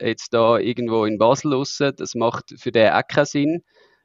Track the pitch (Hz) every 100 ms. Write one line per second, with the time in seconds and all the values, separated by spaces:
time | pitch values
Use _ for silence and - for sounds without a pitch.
0 | 113 110 - 117 113 117 110 120 120 113
1 | 107 107 113 135 156 131 139 - 139 135
2 | - 120 117 - - - - 113 107 85
3 | - - 147 147 143 170 - _ _ _